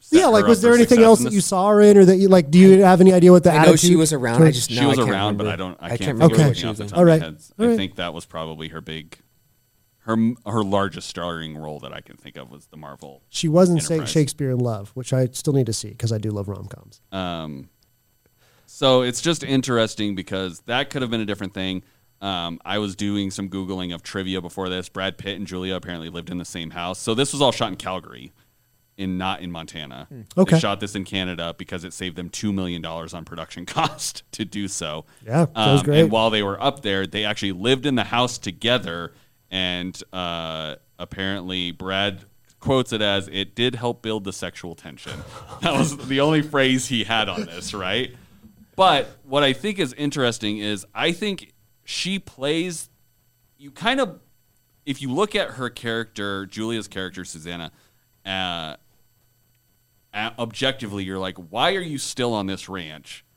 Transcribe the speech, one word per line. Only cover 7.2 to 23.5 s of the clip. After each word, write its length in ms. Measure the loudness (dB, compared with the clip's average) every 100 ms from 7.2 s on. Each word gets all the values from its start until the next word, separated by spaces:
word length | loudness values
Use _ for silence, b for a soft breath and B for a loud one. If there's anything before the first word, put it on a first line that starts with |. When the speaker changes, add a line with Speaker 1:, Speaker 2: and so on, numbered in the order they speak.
Speaker 1:
head. 140 | 0 -12 -20 -2
Speaker 2:
All 60 |
Speaker 1:
I 40 | 0
Speaker 2:
right. 80 | 0
Speaker 1:
think 200 | -4 -6
that 180 | -8
was 120 | -8 -12
probably 420 | -12 -10 -10 -12
her 120 | -14
big, 380 | -12 -14 -14 -20 _ _ _ _ _ _ _ _
her, 160 | -4 0 0 -2 -6
her 180 | -4
largest 440 | 0 0 -2 -6 -14
starring 480 | -10 -8 -8 -10 -12
role 220 | -12 -12
that 120 | -14
I 80 | -16
can 160 | -20 -20
think 200 | -20 -20
of 140 | -20
was 160 | -20 _
the 100 | -20
Marvel 460 | -20 -20 -20 -20 _
Speaker 2:
She 180 | -6 0
was 240 | 4 4
in 80 | 4
Sa-, 140 | 0
Speaker 1:
Enterprise. 160 | -4 -2
Speaker 2:
Shakespeare 400 | 0 -2 -2 -4
in 80 | -2
Love, 320 | -2 -4 -10
which 180 | -14 -4
I 160 | 0 0
still 200 | -2 -2
need 140 | 0 0
to 60 |
see 220 | -4 -8
'cause 180 | -6 -4
I 60 | -2
do 120 | -4
love 180 | -6 -8
rom-coms. 520 | -10 -12 -16 -20 _ _
Speaker 1:
Um, 560 | -8 -8 -8 -10 -14 -16 _ _ _ _ _ _ _ _ _ _
so 360 | -2 4 4
it's 180 | 2 -2
just 240 | -4 -4
interesting 680 | 0 -2 0 0 0 -2 -6 -6
because 440 | -6 -6 -6 -10 -6
that 240 | -4 -4
could 120 | -6
have 80 | -6
been 100 | -6
a 60 | -6
different 280 | -8 -8
thing. 280 | -8 -8 -8 -10 _ _ _
Um, 380 | -8 -8 -8 -12
I 140 | -8 -6
was 180 | -6 -6
doing 340 | -4 -4 -4
some 180 | -6
Googling 460 | -8